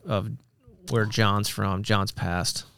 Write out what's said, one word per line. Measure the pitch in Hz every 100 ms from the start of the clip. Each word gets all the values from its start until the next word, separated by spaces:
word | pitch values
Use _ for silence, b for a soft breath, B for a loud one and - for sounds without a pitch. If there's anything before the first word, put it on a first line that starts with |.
| -
of | 101 110 - _ _ - - -
where | 117 107
John's | 113 107 101 104
from, | - 98 95
John's | 104 104 98
past? | - 90 90 - - -